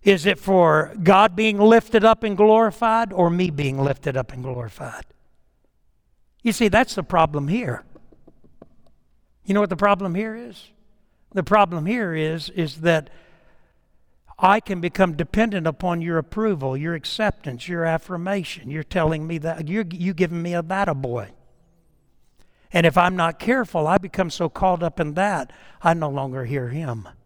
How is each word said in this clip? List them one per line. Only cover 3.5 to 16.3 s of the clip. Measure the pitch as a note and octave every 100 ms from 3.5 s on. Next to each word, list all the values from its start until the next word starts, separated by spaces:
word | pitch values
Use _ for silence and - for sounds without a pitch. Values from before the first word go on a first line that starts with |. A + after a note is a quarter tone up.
| D3 C#3+ C3+
lifted | C#3 C3+ - C3
up | B2
and | B2+
glorified? | B2+ B2 A2+ - B2+ - - _ _ _ _ _ _ _ _ _ _ _ _ _
You | A#3
see, | G#3 G#3+
that's | G3+ B3+ -
the |
problem | E3 F3+ D#3+ D3 C#3
here. | A3 F3+ - - - - - - _ - - - - - _ _ _ _ _ -
You |
know | G3
what | G3+
the | E3+
problem | G3+ G3 F#3+ E3+
here | A3 A3
is? | A#3+ F#3 - _ _ _ _ _ _
The | F#3+
problem | F3 G#3 G3 E3+ D#3
here | A#3+ G3
is, | D#3+ D#3 E3 D#3
is | - D#3+ D#3
that | E3 D#3+ D#3 - _ _ _ _ _ _ _ _ _ _ _ -
I | F#3 G#3+
can | - F#3
become | E3+ - F#3 D3+
dependent | D#3+ G3+ A3+ G3 D#3+
upon | D#3 F#3 E3+
your | E3 E3
approval, | D#3